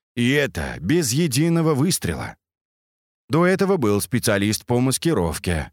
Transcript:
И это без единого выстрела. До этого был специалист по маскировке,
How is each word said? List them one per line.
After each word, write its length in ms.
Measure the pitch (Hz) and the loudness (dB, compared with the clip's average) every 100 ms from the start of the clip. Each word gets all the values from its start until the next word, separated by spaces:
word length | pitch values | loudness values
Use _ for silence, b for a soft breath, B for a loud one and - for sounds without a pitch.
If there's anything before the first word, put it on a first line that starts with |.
| _ | _
И 160 | - 120 | -2 0
это 460 | 143 135 85 69 60 | 2 0 -4 -8 -6
без 320 | 90 165 135 | -2 0 0
единого 600 | 127 175 123 170 170 160 | 0 0 0 0 2 2
выстрела. 640 | 139 170 - - 76 - - _ _ _ _ _ _ _ _ - | 2 0 -2 -4 -6 -8 -14 _ _ _ _ _ _ _ _ -4
До 180 | 151 175 | 2 2
этого 320 | 185 190 190 | 2 2 2
был 220 | 110 104 | 2 0
специалист 680 | - 120 - 101 101 107 - | 0 -2 0 2 0 -2 -2
по 120 | 120 | 0
маскировке, 920 | 131 127 165 135 85 78 - 82 67 | 0 0 0 0 0 -2 -2 -2 -4